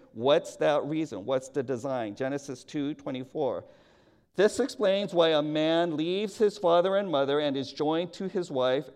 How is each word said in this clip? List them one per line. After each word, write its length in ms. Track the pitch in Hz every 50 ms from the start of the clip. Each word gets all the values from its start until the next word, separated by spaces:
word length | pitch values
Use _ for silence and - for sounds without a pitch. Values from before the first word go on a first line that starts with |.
| - _ -
What's 440 | 110 117 139 147 175 185 - -
that 280 | - 156 156 147 147 113
reason? 400 | 143 156 156 160 - 113 95 98
What's 240 | 120 135 131 131 -
the 140 | - 147 127
design? 520 | 120 135 117 120 139 131 123 113 104 107
Genesis 500 | - 131 131 139 143 - - 131 - -
two 300 | - - 151 139 143 151
twenty-four. 720 | 143 - 156 131 127 131 - - 160 147 123 98 85 - - - - _ _ _ _ _ _ _ _ _ _ _
"This 240 | - 190 214 - -
explains 520 | 240 - - - 214 190 190 196 208 - 185
why 180 | 175 170 165
a 120 | 156 147 147
man 540 | 151 151 156 156 160 165 165 170 170 156
leaves 420 | 147 160 170 185 196 214 202 - -
his 200 | 220 208 202 -
father 380 | - 170 170 175 175 190 190
and 140 | 196 208 190
mother 300 | 156 139 139 135 143 147
and 160 | 151 147 135
is 160 | 139 135 131 -
joined 400 | - 147 151 160 160 180 180 -
to 140 | - 196 185
his 220 | - 196 175 -
wife, 380 | 151 127 127 127 127 143 151 - -